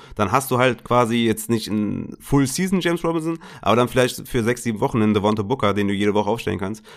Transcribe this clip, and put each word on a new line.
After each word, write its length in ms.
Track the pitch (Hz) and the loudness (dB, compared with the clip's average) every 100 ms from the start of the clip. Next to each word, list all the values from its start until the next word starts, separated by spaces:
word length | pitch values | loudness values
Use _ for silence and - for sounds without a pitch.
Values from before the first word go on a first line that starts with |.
| - - | -8 -4
dann 160 | 101 | 0
hast 180 | 127 135 | 0 0
du 100 | 123 | 2
halt 260 | 127 113 - | 2 0 0
quasi 400 | 123 117 120 117 | 2 2 2 2
jetzt 240 | 107 - | 0 -2
nicht 200 | 113 110 | -2 -2
einen 460 | 107 101 92 - - | -4 -2 -4 -8 -12
Full-Season 580 | - 139 135 156 185 190 | 0 2 2 0 0 0
James 240 | 175 170 | 0 -2
Robinson, 340 | 165 165 160 165 - - | 0 -2 -2 -6 -10 -6
aber 140 | - 113 | 2 4
dann 140 | 123 | 4
vielleicht 360 | 127 123 - 101 | 2 0 0 -6
für 140 | 127 | -2
sechs, 200 | 110 123 | 0 0
sieben 160 | 120 104 | -2 -2
Wochen 220 | 135 120 | 0 2
einen 120 | 107 | 2
Devonta 300 | 104 104 107 | 4 2 0
Booker, 300 | 101 107 104 | -2 0 0
den 160 | 101 101 | 0 0
du 40 | |
jede 200 | 98 104 | 0 2
Woche 160 | 101 101 | 2 0
aufstellen 280 | 120 - 95 | -2 -2 -4
kannst. 280 | 95 110 - | -4 -8 -14